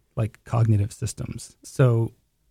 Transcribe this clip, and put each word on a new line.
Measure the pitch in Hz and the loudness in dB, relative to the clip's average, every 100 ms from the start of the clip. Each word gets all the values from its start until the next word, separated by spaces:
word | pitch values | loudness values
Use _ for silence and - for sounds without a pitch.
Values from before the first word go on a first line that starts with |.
| _ - | _ -6
like, | 110 - | -6 -6
cognitive | - 113 113 104 101 | -4 0 4 2 0
systems. | - 110 - - - - - | -4 -8 -8 -10 -10 -14 -20
So | - - 131 117 113 - _ _ _ | -6 2 4 4 -2 -6 _ _ _